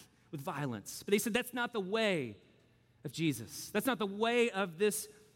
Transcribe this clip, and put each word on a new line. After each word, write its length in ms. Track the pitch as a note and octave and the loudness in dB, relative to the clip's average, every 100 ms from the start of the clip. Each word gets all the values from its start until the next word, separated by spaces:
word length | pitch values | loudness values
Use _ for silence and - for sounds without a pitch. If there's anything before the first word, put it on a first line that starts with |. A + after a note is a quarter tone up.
| - _ _ | -20 _ _
with 100 | D#3 | -8
violence." 600 | D#3+ D3 C#3+ A2 - - | -6 -4 -2 -4 -8 -10
But 100 | - | 2
they 60 | G#3 | 2
said, 160 | A#3 | 4
"That's 220 | A3+ A#3+ B3 | 0 0 -2
not 180 | A#3+ | -2
the 60 | A3 | -2
way 580 | F#3 A3 G#3+ F3 A#2+ G2+ - _ _ _ _ _ | 0 2 4 2 0 -6 -18 _ _ _ _ _
of 80 | D3 | -8
Jesus. 600 | D3+ E3 A#2 G#2 - - | 0 2 2 -4 -12 -6
That's 160 | G#3 C4+ | -2 0
not 100 | A#3 | 0
the 80 | G#3 | -2
way 460 | G3+ A3+ A#3+ A#3 | 0 2 4 2
of 260 | F#3+ G3 D#3+ | 2 -2 2
this 300 | G#3 G3+ - - - | 0 0 -6 -14 -20